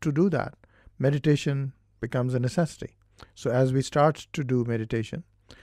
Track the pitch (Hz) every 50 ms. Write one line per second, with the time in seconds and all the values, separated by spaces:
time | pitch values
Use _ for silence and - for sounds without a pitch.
0 | - 160 143 147 180 202 156 127 98 - - - _ _ _ _ - - - -
1 | 131 135 143 147 - 156 147 139 - 151 139 139 139 135 - _ _ _ _ _
2 | - 117 - 131 123 127 123 127 123 123 - - 170 151 - - - - _ _
3 | _ _ _ - - - _ - - 127 117 127 131 131 127 135 127 - - 151
4 | 147 156 147 - - - - - 143 123 127 123 120 120 117 113 110 113 - 113
5 | 110 - - - - _ _ _ _ - - -